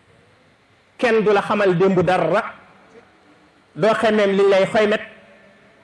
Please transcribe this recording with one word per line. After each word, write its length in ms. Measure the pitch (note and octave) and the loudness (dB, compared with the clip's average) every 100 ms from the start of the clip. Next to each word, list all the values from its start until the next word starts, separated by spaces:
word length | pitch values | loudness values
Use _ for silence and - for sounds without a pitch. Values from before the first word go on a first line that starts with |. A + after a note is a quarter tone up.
| _ _ _ _ _ _ _ _ _ - | _ _ _ _ _ _ _ _ _ -6
Kenn 260 | B3 A3 | -2 0
du 80 | G3+ | 2
la 80 | G3+ | 0
xamal 340 | - G#3 G3 E3+ | 0 0 0 2
démb 220 | F#3+ F3+ | 2 2
dara. 440 | F3 F3+ E3 G3 G#3+ - - - _ - - _ _ _ _ _ _ | 0 0 0 -2 -4 -12 -20 -20 _ -20 -20 _ _ _ _ _ _
Doo 180 | D3+ G#3 | -4 -2
xemeem 360 | G#3+ A3+ G#3+ G3 G3 | 0 0 0 0 0
liñ 120 | G3 | 2
lay 160 | F#3+ F#3+ | 2 0
xoymet. 340 | A3 G#3+ G#3+ - - - - - _ _ _ | 0 0 -2 -8 -20 -20 -20 -20 _ _ _